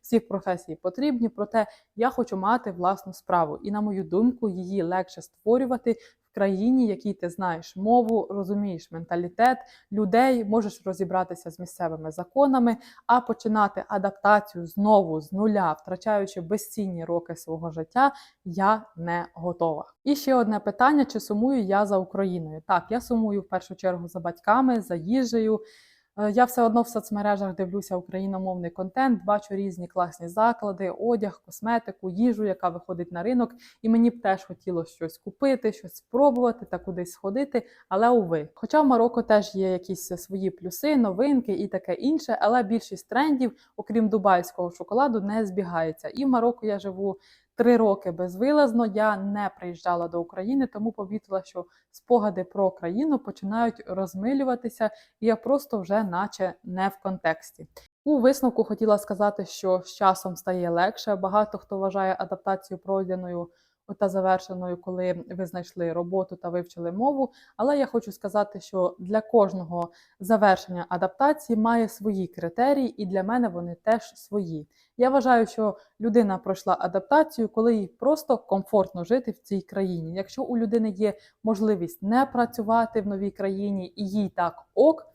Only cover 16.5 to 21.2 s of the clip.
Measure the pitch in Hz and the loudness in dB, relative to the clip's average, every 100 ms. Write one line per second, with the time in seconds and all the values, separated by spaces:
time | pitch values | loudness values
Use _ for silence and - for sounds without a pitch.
16.5 | 208 - - 196 170 165 170 170 165 - | -6 -4 -6 -6 -6 -4 -4 -4 -14 -10
17.5 | 160 165 160 160 247 277 277 - _ 185 | -8 -8 -8 -4 2 2 0 -20 _ -8
18.5 | 170 196 220 220 - 170 175 - 170 175 | 0 2 2 -2 -10 -4 -4 -6 -8 -8
19.5 | 170 165 151 - _ 262 285 269 254 220 | -2 -2 -2 -10 _ -2 0 2 2 2
20.5 | 208 208 202 254 294 277 214 | 0 -4 2 4 4 2 -2